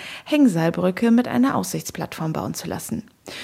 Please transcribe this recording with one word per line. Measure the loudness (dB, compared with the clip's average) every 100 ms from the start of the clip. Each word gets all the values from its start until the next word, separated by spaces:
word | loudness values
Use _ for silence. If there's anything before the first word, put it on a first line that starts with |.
| -8 -16 -2
Hängseilbrücke | 4 6 6 2 2 0 2 4
mit | 4 4
einer | 2 2 2
Aussichtsplattform | -2 -6 -6 -8 -8 -6 -4
bauen | -4 -4
zu | -6 -6
lassen. | -8 -6 -8 -8 _ -18 -14